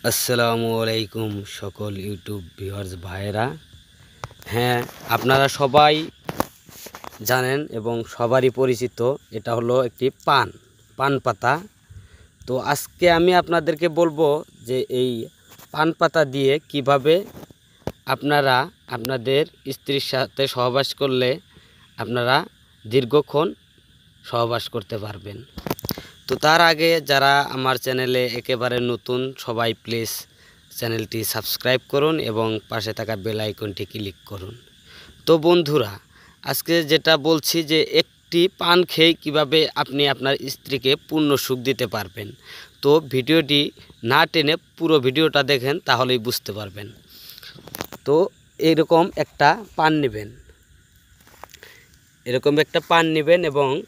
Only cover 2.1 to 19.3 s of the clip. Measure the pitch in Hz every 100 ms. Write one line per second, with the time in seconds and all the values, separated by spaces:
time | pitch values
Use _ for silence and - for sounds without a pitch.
2.1 | 98 90 104 82 - 98 98 95 90 90
3.1 | 92 101 104 123 156 - - _ _ -
4.1 | - - - - 117 123 120 127 - -
5.1 | 117 123 135 139 - 139 143 151 156 160
6.1 | _ - - - _ - - - - -
7.1 | - 110 127 127 139 151 117 110 117 110
8.1 | - 120 131 127 120 131 117 120 - 120
9.1 | 143 _ 107 117 117 117 127 123 - 127
10.1 | - - 139 101 - _ _ _ - 135
11.1 | 135 - 110 117 151 208 _ _ - -
12.1 | - - _ - 127 127 143 - _ 175
13.1 | 165 175 180 165 170 165 151 170 156 170
14.1 | 147 156 147 - - 113 127 - 127 127
15.1 | 117 - _ _ - - 151 160 160 165
16.1 | 165 143 139 135 147 _ 143 131 139 135
17.1 | 175 214 - - _ _ _ - - -
18.1 | 131 139 147 135 127 160 _ - 123 117
19.1 | 131 117